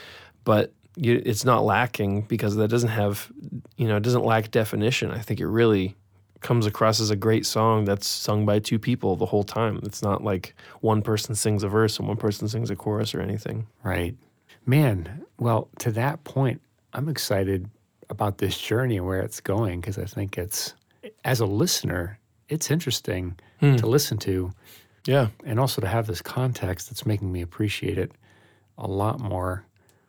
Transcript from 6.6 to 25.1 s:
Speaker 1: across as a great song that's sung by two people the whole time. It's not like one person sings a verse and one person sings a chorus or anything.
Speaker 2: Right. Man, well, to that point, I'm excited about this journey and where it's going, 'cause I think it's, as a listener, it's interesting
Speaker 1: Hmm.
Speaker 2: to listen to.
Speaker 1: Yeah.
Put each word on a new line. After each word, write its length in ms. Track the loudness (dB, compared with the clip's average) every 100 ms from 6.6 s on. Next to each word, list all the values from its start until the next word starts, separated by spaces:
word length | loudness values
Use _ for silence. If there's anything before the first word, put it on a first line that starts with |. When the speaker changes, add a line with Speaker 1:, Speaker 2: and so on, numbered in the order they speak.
| 2
Speaker 1:
across 320 | 2 2 4
as 100 | 0
a 60 | 2
great 300 | 2 2 2
song 400 | 2 4 4 2
that's 200 | 0 -2
sung 380 | -4 -2 2 2
by 140 | 2
two 180 | 0 -2
people 380 | 0 0 0 0
the 100 | 0
whole 180 | 0 0
time. 340 | -2 -2 -2
It's 200 | -8 -4
not 200 | -2 0
like 300 | 0 -2 -4 -18 -20 -4
one 200 | 2 2
person 320 | 2 -2 -2
sings 300 | -2 0 0
a 60 | 2
verse 280 | 2 2 0
and 100 | -4
one 100 | -2
person 300 | -2 -2 -4
sings 200 | -4 -4
a 60 | -4
chorus 400 | -4 -2 -2 -4
or 60 |
anything. 440 | -4 -4 -6 -8 -8 _
Speaker 2:
Right. 340 | -4 -2 -2 -6 _ _ _ -8 2
Man, 600 | 4 4 2 -4 -12 -16 -2
well, 300 | 0 0 -2 -4
to 120 | -2
that 300 | 0 -2 -4 -6
point, 360 | 0 0 -2 _ _ _
I'm 140 | -6 -4
excited 600 | -4 0 0 2 0 -4 _ _ _ -16
about 280 | -4 -2 0
this 200 | -2 -2
journey 380 | -2 0 2 0
and 100 | 0
where 140 | -2
it's 180 | -4 -6
going, 420 | -2 0 0 -2
'cause 160 | -6 -6
I 80 | -6
think 320 | -6 -6 -6
it's, 380 | -6 -6 -8 -10 _ _ -20 _
as 160 | -2 0
a 60 | 2
listener, 760 | 2 2 0 -2 -4 -6 -10 _ _ -8
it's 200 | -6 0
interesting 680 | 0 0 -4 -4 -4 -4 -8 _ _
Speaker 1:
Hmm. 160 | 6 6
Speaker 2:
to 100 | 6
listen 300 | 4 2 -2
to. 320 | 0 0 -2 -8 -20 -20 _ _
Speaker 1:
Yeah. 200 | 2